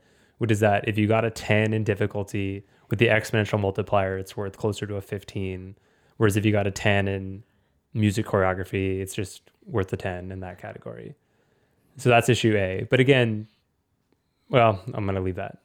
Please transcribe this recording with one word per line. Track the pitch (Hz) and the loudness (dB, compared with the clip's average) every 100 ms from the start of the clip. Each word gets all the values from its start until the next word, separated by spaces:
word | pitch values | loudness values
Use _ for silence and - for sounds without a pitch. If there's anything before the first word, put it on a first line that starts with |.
| _ _ _ _ | _ _ _ _
which | 113 | 0
is | 104 | 4
that | 107 101 - | 4 4 0
if | 107 | 0
you | 104 | 2
got | 110 113 | 4 2
a | |
ten | - - 107 110 | -4 0 2 2
in | 110 | 0
difficulty, | 104 98 104 104 95 104 98 98 - _ _ | -2 0 -2 -4 -6 -6 -6 -8 -12 _ _
with | 104 | 0
the | 117 | 4
exponential | 107 - 113 104 110 | 4 2 0 0 0
multiplier, | 98 98 98 101 95 95 | 0 -2 0 0 0 -4
it's | 95 - | -8 -8
worth | 98 - | -10 -4
closer | 110 101 104 | -4 -4 -6
to | 101 | -8
a | |
fifteen. | - 101 - 104 95 92 92 98 _ _ _ _ | -8 -10 -10 -8 -8 -8 -12 -20 _ _ _ _
Whereas | 110 101 | 2 4
if | 104 | 2
you | |
got | 104 101 | 2 0
a | |
ten | 98 110 101 98 | 0 2 2 2
in | 98 95 98 - _ _ _ _ - | -4 -8 -12 -18 _ _ _ _ 0
music | 107 95 107 | 2 2 0
choreography, | 104 92 92 92 98 95 95 | 2 2 0 -4 -4 -2 -4
it's | 95 - | -6 -8
just | 95 - _ _ 208 | -10 -12 _ _ -6
worth | 117 92 | -4 -2
the | 92 | -4
ten | 98 90 92 | -6 -8 -10
in | 95 | -12
that | 92 90 | -12 -14
category. | 107 - - 57 - - _ _ _ _ _ _ _ - | -16 -14 -14 -14 -16 -18 _ _ _ _ _ _ _ -4
So | 127 | 2
that's | 117 117 | 4 4
issue | 117 113 104 | 2 4 2
A. | 92 95 113 | 0 -4 0
But | - | 2
again, | 131 135 117 107 107 _ _ _ _ _ _ _ _ _ _ | 4 4 2 -2 -8 _ _ _ _ _ _ _ _ _ _
well, | 131 113 98 127 | 4 4 2 -6
I'm | 123 98 | -6 -4
gonna | 98 | -2
leave | 92 92 | -4 -6
that. | 98 - | -10 -14